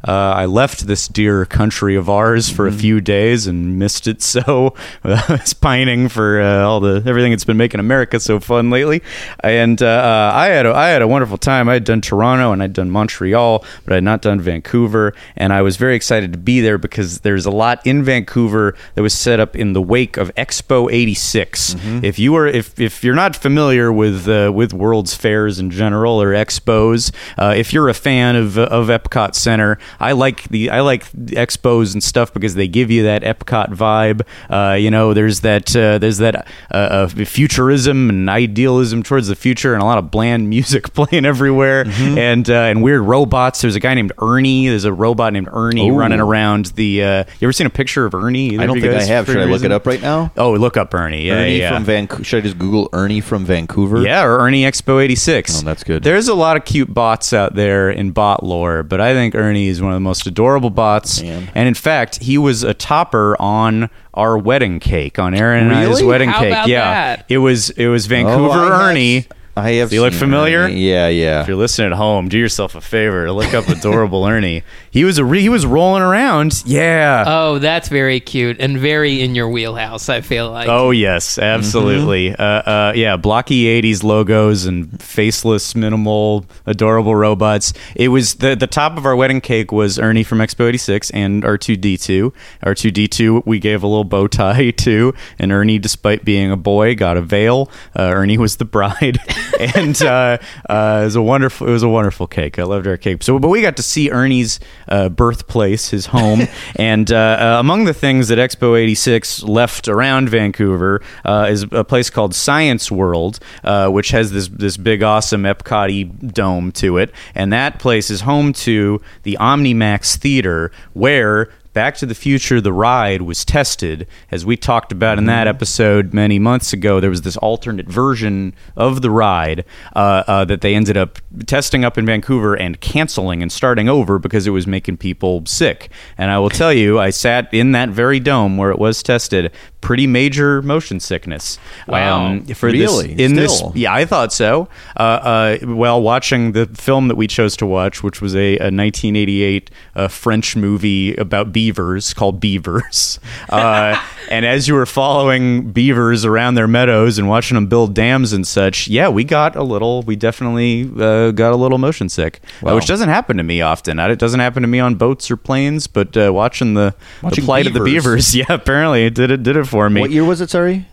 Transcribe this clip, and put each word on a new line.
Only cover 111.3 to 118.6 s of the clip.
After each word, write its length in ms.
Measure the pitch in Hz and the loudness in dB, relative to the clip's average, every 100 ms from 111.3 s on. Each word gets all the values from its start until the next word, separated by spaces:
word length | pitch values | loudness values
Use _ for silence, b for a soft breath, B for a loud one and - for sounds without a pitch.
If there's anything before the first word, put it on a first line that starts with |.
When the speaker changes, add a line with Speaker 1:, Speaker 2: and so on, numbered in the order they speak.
| 104 104 | 0 2
Speaker 1:
is 140 | 104 104 | -2 -2
a 120 | 110 | -4
place 260 | 107 123 120 | 0 0 0
called 240 | - 104 90 | -2 -2 -2
Science 560 | - 143 151 117 - | 0 2 2 0 -4
World, 480 | 95 95 85 87 113 B B | -2 0 0 -4 -8 B B
uh, 260 | - 101 98 | -2 0 2
which 200 | 98 - | 0 0
has 200 | 113 110 | 0 0
this, 160 | 98 92 | -2 -6
this 280 | 101 101 92 | -4 -4 -2
big, 260 | 98 107 | -2 0
awesome 400 | 107 107 - 107 | 2 2 0 -2
Epcot-y 600 | 98 98 - 107 98 98 92 90 127 | 0 -2 -2 -2 0 -2 -6 -10 -6
dome 440 | 101 98 90 90 | -2 0 -2 -4
to 240 | - 98 87 | -2 0 0
it, 140 | - B B - | -2 B B -6
and 160 | 98 | -2
that 260 | 113 143 - | 0 -2 -2
place 300 | 131 113 - | 0 0 -2
is 120 | 101 | -6
home 320 | 113 147 147 | -2 0 0
to 480 | 135 | -2